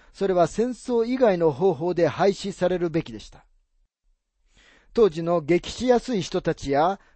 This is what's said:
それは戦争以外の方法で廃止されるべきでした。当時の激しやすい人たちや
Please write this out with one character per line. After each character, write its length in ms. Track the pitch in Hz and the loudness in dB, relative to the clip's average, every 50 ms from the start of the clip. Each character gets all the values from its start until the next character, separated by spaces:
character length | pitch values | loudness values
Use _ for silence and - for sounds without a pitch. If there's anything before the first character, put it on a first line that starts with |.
| _ _ - | _ _ -8
そ 140 | - 196 | -4 -2
れ 60 | 190 185 | 0 2
は 100 | 180 170 | 2 2
戦 240 | 151 - 208 226 254 | 2 0 -2 -4 -4
争 380 | 233 - - 254 247 233 226 | -4 -10 -6 -2 -2 0 0
以 100 | 233 254 | 0 0
外 220 | 254 254 214 185 170 | 2 2 2 4 4
の 120 | 170 160 | 2 0
方 220 | 131 120 185 196 160 | 2 2 0 0 0
法 200 | 127 165 180 175 | 0 -2 -2 0
で 120 | 170 170 | 2 0
廃 260 | 139 - 151 180 196 185 | 0 2 0 0 0 0
止 180 | - - 202 | -2 -8 -10
さ 180 | - - 185 180 | -6 -2 -2 -2
れ 80 | 185 | 0
る 140 | 175 175 170 | -2 -2 -2
べ 100 | 147 165 | -2 -4
き 100 | - - | -4 -4
で 80 | 110 101 | -14 -16
し 120 | - - | -16 -18
た。 140 | - - _ _ _ _ _ _ _ _ _ _ _ _ _ _ _ _ _ _ _ _ _ _ _ _ _ _ _ _ _ _ - | -20 -20 _ _ _ _ _ _ _ _ _ _ _ _ _ _ _ _ _ _ _ _ _ _ _ _ _ _ _ _ _ _ 2
当 160 | 233 220 185 | 4 4 4
時 140 | 151 165 165 | 2 0 -2
の 180 | 170 175 170 | -2 -2 -2
激 300 | 151 135 175 170 - - | 0 0 0 0 0 -4
し 160 | - - 226 | -10 -4 2
や 120 | 254 247 233 | 2 2 2
す 160 | - - 247 | 2 -2 -4
い 60 | 190 | -4
人 200 | 143 - - 180 | -4 -4 -6 -4
た 120 | - 170 151 | -4 -4 -6
ち 160 | - - 139 | -4 -4 -2
や 300 | 139 139 156 185 196 - _ _ _ | 0 2 2 0 0 -4 _ _ _